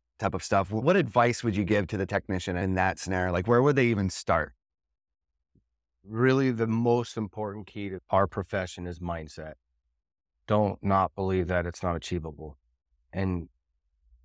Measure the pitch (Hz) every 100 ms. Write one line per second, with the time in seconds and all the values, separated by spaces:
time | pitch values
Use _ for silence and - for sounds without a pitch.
0 | _ - 98 92 - 98 95 107 135 190
1 | 127 123 120 117 117 98 92 104 87 98
2 | 95 98 - 92 - 90 95 92 92 -
3 | - 92 92 90 92 120 139 135 120 104
4 | 92 - - 82 71 - _ _ _ _
5 | _ _ _ _ _ _ _ _ _ _
6 | 95 110 131 135 131 113 113 113 120 120
7 | 113 113 104 107 107 104 98 107 101 92
8 | - 98 98 - 92 101 90 - 87 85
9 | 87 85 78 - 78 76 _ _ _ _
10 | _ _ _ _ - 107 104 98 98 95
11 | 92 - 95 92 85 90 87 - 90 82
12 | - 87 80 71 76 - _ _ _ _
13 | _ 92 95 90 - _ _ _ _ _
14 | _ _